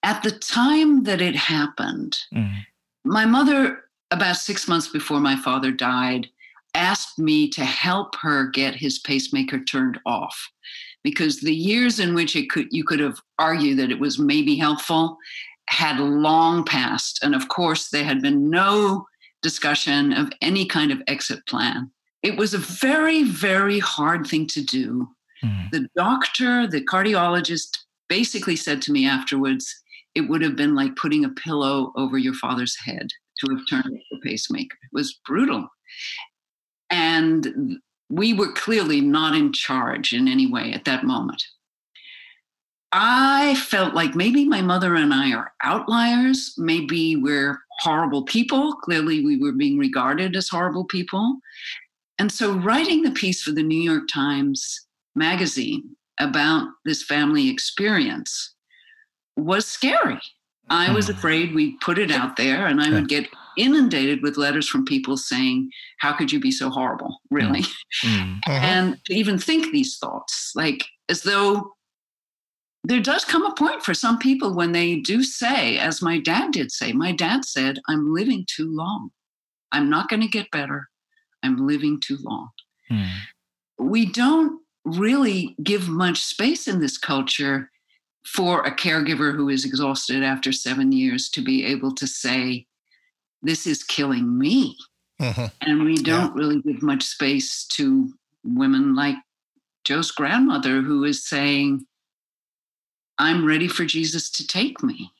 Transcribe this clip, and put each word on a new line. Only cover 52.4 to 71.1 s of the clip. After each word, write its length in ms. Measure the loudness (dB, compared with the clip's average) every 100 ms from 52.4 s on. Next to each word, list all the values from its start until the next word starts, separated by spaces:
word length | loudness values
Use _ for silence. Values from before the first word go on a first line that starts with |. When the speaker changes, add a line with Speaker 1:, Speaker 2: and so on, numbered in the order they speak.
| -2
Speaker 1:
writing 500 | 0 0 2 2 2
the 100 | 2
piece 300 | 0 -2 -2
for 100 | -2
the 100 | -2
New 180 | 0 0
York 240 | 2 0 -2
Times 760 | -2 -2 0 0 -2 -6 -10 _ _ _
Magazine 840 | -2 0 0 -2 -2 -4 -6 -8 -20 _ -4
about 500 | -2 0 2 2 0 -8
this 180 | -4 -4
family 460 | -2 0 2 4 2
experience 1080 | 0 -6 -2 0 2 0 -2 -8 -8 -10 _ _ _ _ _ _ _ _ -6
was 300 | 0 0 -2
scary. 540 | -2 0 2 0 -4 -12 _ _ _ _
I 240 | 0 2
was 140 | 2 0
Speaker 2:
Hmm. 60 |
Speaker 1:
afraid 420 | -2 0 0 0
we'd 260 | 2 0 0
put 180 | -2 0
it 120 | 0
out 260 | 0 -2 -2
there 300 | 0 0 2
and 140 | 2
I 80 | 4
Speaker 2:
Yeah. 60 |
Speaker 1:
would 140 | 2 2
get 200 | -2 -4 -14 -12 0
inundated 640 | 4 6 4 4 0 0
with 140 | -2 0
letters 320 | 0 0 0
from 160 | -2
people 320 | 0 0 -2 -4
saying, 540 | -2 0 0 0 -4 -8 -20 -4
"How 140 | -2
could 180 | 0 0
you 60 | 0
be 120 | 0
so 180 | 0 -2
horrible, 500 | -2 -4 -4 -10 -14 _
really?" 320 | 0 2 0 -2 -6 -10 -4
Speaker 2:
Mm. 360 | 0 0 -2 -6
Speaker 3:
Mm-hmm. 100 | -2
Speaker 1:
And 540 | 0 2 2 2 -2 -4
to 80 |
even 240 | -2 0 0
think 340 | 2 0 2
these 240 | 0 0 -2
thoughts, 540 | -8 -8 -8 -8 -6
like, 320 | -2 -2 -2 -8 _
as 140 | -6